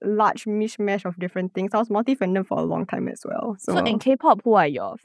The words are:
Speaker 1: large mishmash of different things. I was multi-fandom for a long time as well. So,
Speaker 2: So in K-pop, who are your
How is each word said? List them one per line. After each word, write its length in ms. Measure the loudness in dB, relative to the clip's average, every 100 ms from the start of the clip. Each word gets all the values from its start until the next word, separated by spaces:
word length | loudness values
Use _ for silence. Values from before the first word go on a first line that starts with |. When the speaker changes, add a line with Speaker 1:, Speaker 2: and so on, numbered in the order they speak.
Speaker 1:
large 420 | -2 2 2 0
mishmash 600 | -2 -2 -2 -2 -2 -2
of 140 | -4 -6
different 340 | -6 -4 -4
things. 220 | -4 -2
I 40 | 0
was 120 | 0
multi-fandom 560 | 0 0 0 0 0 0
for 100 | -2
a 40 |
long 240 | -2 -2 -4
time 200 | -4 -4
as 140 | -6
well. 340 | -8 -6 -6 -6
So, 160 | -2
Speaker 2:
So 100 | 0
in 140 | 0 0
K-pop, 420 | 2 2 4 4
who 120 | 6
are 120 | 4 4
your 300 | 0 -6 -8